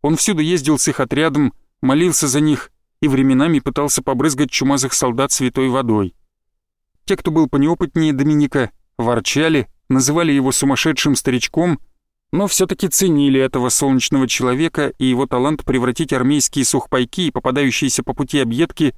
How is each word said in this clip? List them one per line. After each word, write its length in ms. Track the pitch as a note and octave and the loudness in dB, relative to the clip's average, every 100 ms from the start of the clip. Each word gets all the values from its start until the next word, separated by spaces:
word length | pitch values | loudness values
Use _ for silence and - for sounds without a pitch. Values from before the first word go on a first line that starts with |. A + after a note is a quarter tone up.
Он 140 | D3 D#3+ | 0 0
всюду 260 | - F3 | 0 0
ездил 360 | D#3 F3+ C#3 C#3+ | 0 0 0 0
с 100 | - | 0
их 120 | - | -2
отрядом, 540 | - B2+ D#3+ C#3+ C3 - _ _ | -2 0 0 2 0 -2 _ _
молился 480 | B2+ C#3+ F3+ - D3 | 0 2 2 0 0
за 120 | C#3 | 2
них 300 | D3+ C#3+ - _ _ _ | 2 0 -4 _ _ _
и 80 | D3+ | 0
временами 500 | C3+ C3+ C3 D#3+ D3+ | 2 4 4 2 0
пытался 440 | - C3+ C#3+ - | 0 -2 -2 -2
побрызгать 480 | C#3+ B2+ D3+ C3+ C#3+ | -2 0 0 0 -2
чумазых 420 | - C3 C#3 B2+ | 0 0 0 0
солдат 400 | - C3 A#2+ C#3 | -2 -2 0 -2
святой 360 | - B2+ C3+ C3 | 0 -2 0 0
водой. 460 | B2+ B2 G#2+ F#2+ _ _ _ _ _ _ _ _ _ | 0 0 0 0 _ _ _ _ _ _ _ _ _
Те, 120 | - F#3+ | -6 -4
кто 140 | - | 0
был 180 | D#3+ D3 | 0 0
понеопытнее 640 | C#3+ D3 E3+ E3 E3 D#3+ | 2 0 0 -2 0 0
Доминика, 580 | C3+ C#3+ D3+ C#3+ C#3+ A#2 _ _ - | 0 2 2 2 0 -2 _ _ -4
ворчали, 720 | A#2 A#2 - C#3 D#3+ D3+ G#2+ _ _ | -2 0 0 0 2 0 -2 _ _
называли 440 | C3 B2+ D#3+ E3+ | 0 2 0 2
его 200 | C#3 C3 | 2 0
сумасшедшим 600 | C3 C3+ C3+ D#3+ D#3 D3+ | 0 0 0 0 0 0
старичком, 640 | C3+ - B2 - - F3 D#3 - _ _ _ _ | 0 0 -2 -2 -2 0 -2 -6 _ _ _ _
но 160 | D#3 G3+ | -2 -2
всё-таки 400 | - F#3 - F3+ | 0 -2 0 -2
ценили 520 | - F#3+ D3 C#3+ C3+ | 0 2 2 4 2
этого 300 | C3 C3 B2 | 2 0 -2
солнечного 580 | - C#3+ C3 - C#3 B2+ | 0 0 0 0 0 0
человека 640 | - B2+ B2+ D#3+ - D3 - | -2 -2 0 -2 -2 -4 -2
и 80 | C3 | -2
его 200 | B2 C3+ | 0 0
талант 380 | B2 C#3 D3+ | 0 -2 -2
превратить 480 | - C3 B2 A#2+ D#3+ | -2 -2 -2 -2 -2
армейские 520 | C3+ B2+ D3 - C#3+ | 0 2 2 0 -2
сухпайки 580 | B2 C3+ - C3 B2 - | 0 0 0 -2 -2 -2
и 80 | E3 | -4
попадающиеся 720 | B2+ C3 C3 C3+ - C#3 - | -2 -2 0 0 0 -2 -2
по 100 | B2 | -6
пути 280 | C3 C#3 D3 | -6 -2 -2
объедки 540 | A#2+ A#2 E3 - D3 | -2 -2 -4 0 -2